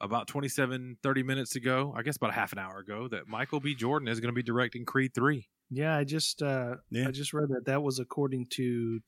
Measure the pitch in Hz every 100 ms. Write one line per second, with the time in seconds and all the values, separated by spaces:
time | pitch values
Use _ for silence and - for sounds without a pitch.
0 | 101 117 - 143 139 - 131 127 127 120
1 | 139 135 131 135 117 135 131 131 143 120
2 | 120 139 113 113 98 95 95 95 95 107
3 | 123 107 76 110 131 151 143 131 117 151
4 | 123 113 120 120 120 117 123 120 117 135
5 | 131 - 139 139 - _ _ 131 156 151
6 | 139 156 - - 143 135 120 117 _ 117
7 | 131 135 147 151 143 127 127 139 143 131
8 | 120 - 139 131 123 - 123 120 117 113